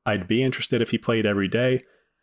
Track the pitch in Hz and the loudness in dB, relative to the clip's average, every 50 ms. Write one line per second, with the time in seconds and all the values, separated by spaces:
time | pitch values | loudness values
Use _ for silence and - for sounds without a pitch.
0 | _ - 104 98 92 92 107 120 131 131 127 - - - 127 117 117 - 117 110 | _ -2 -2 -2 0 0 0 0 2 0 -2 -2 -4 -2 0 0 0 0 -2 -2
1 | - - 117 113 107 104 104 101 98 92 - 113 123 127 127 123 - _ _ _ | 0 0 0 2 2 2 2 0 0 0 0 0 2 2 0 0 -2 _ _ _
2 | _ _ _ _ | _ _ _ _